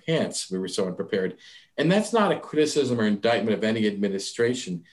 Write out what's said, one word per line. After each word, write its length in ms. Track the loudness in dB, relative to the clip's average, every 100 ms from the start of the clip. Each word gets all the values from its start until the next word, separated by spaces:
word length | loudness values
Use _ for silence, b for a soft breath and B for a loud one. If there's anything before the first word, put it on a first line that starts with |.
| -2
pants. 440 | 0 -2 -6 -6
We 80 | -4
were 120 | -4
so 180 | -2 -4
unprepared. 500 | -4 -4 -2 -2 -6 B B B 0
And 140 | 2
that's 220 | 4 2
not 180 | 2 2
a 80 | 0
criticism 600 | -2 0 2 2 0 2
or 60 | 0
indictment 520 | 2 2 2 2 0
of 60 |
any 240 | 0 2 0
administration, 960 | 0 -2 -2 -6 -2 0 -2 -6 -8 -10